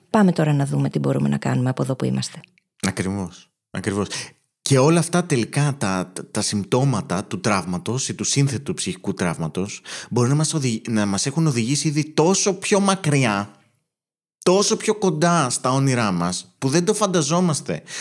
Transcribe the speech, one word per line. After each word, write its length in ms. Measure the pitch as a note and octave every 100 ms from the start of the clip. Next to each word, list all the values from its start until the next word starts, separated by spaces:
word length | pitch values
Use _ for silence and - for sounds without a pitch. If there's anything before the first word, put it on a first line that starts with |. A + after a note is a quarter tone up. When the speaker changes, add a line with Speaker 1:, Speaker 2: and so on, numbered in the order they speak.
| _
Speaker 1:
Πάμε 220 | G#3+ F#3+
τώρα 220 | E3+ D3+
να 120 | C#3+ C#3
δούμε 240 | C#3+ C#3
τι 100 | D3
μπορούμε 300 | C#3 C3+ C#3+
να 80 | C#3+
κάνουμε 320 | C3+ C3 B2+
από 120 | B2+
εδώ 140 | C3+ C3
που 100 | B2+
είμαστε». 340 | C3 - - - _ _ _ F#2+
Speaker 2:
Ακριβώς, 640 | G2 F#2+ G2+ F2+ - - _ _
ακριβώς. 360 | G2 F#2 G2+ F#2+ - - - _ _
Και 160 | - C3+
όλα 200 | C#3+ E3+
αυτά 240 | D#3 F3
τελικά 520 | F3+ C3 - C#3+ D3 C3+
τα, 340 | G2+ F#2+ F2+
τα, 120 | - -
τα 100 | A2
συμπτώματα 800 | - G#2 F#2 B2+ C#3 G#2+ F2+ F2+ -
του 140 | F#2+
τραύματος 720 | G#2 G2 F2 F2+ - B2+ -
ή 40 |
του 100 | -
σύνθετου 500 | G2 C#3 C#3 A2 -
ψυχικού 400 | E2 - E2+ G2+
τραύματος 680 | F2+ F2 D2+ D#2+ F2+ G2 - - - -
μπορεί 200 | A#2 A#2+
να 60 | D3
μας 180 | D#3
οδη-, 280 | D#3+ C3 A2+ -
να 160 | A2 G2+
μας 200 | G2 -
έχουν 220 | E3 D#3+
οδηγήσει 400 | A#2+ A2+ D3 D#3+
ήδη 220 | D3 D3
τόσο 440 | - D#3+ F#3+ G#3
πιο 260 | F#3+ - G3
μακριά, 720 | G3 F#3+ D#3 C#3 B2 G2+ G#2 - _ _ _ _ _ _ _ _
τόσο 340 | - F#3+ G3+ A3
πιο 180 | - G#3+
κοντά 540 | F#3+ D3+ E3+ E3+ B2+
στα 220 | - B2+
όνειρά 400 | C3+ C#3 B2 G#2+
μας, 440 | F2 F2 F2+ - _
που 120 | C3+
δεν 160 | D#3+ F3
το 80 |
φανταζόμαστε. 800 | G#3 G3+ F3+ C#3 E3+ F3+ C#3 -
Speaker 1:
Ναι. 60 | E2+ - -